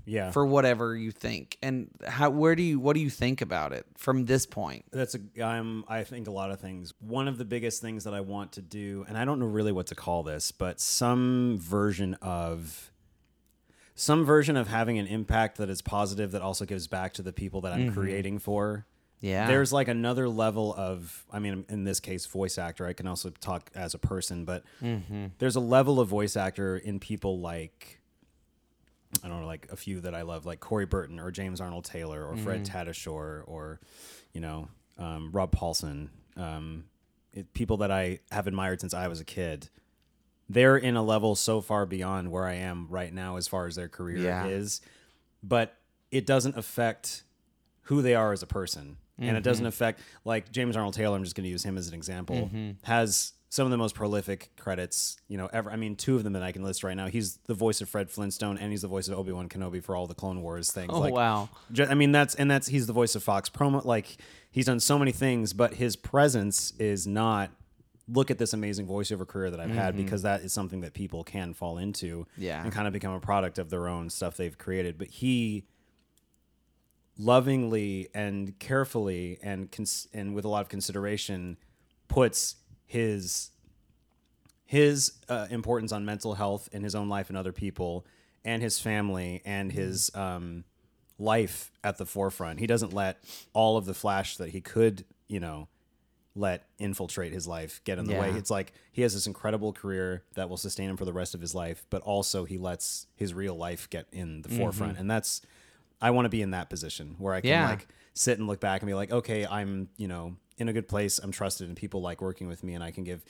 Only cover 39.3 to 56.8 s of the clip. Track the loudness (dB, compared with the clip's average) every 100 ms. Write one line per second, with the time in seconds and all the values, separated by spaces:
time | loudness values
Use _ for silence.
39.3 | -4 -4 -4 -12 _ _ _ _ _ _
40.3 | _ 2 8 10 10 6 2 4 4 4
41.3 | 4 2 2 2 0 2 -2 -2 -2 -2
42.3 | -2 -2 -2 -4 -6 -6 -6 -4 -6 -6
43.3 | -6 -4 -2 -4 -6 -10 -8 -6 -2 0
44.3 | 0 0 -2 -2 -6 -8 -20 _ _ _
45.3 | _ 2 2 2 -4 _ _ _ -2 4
46.3 | 4 4 -2 -6 0 0 0 -8 -10 -14
47.3 | _ _ _ _ _ 2 4 6 6 6
48.3 | 2 -2 -4 -4 -6 -8 -16 _ -4 2
49.3 | 2 4 4 2 2 0 0 -12 -10 -2
50.3 | -2 -2 -2 0 2 0 2 2 2 -2
51.3 | -4 -4 -4 -4 -4 -6 -8 -8 -8 -2
52.3 | -2 -2 -4 -6 -8 2 4 4 2 -2
53.3 | -8 _ 0 2 4 0 0 0 0 -2
54.3 | -6 -8 -10 -4 -4 -2 -2 -4 -6 _
55.3 | -6 -2 -4 -4 -4 -4 -4 2 2 2
56.3 | -2 -2 -4 -4 -2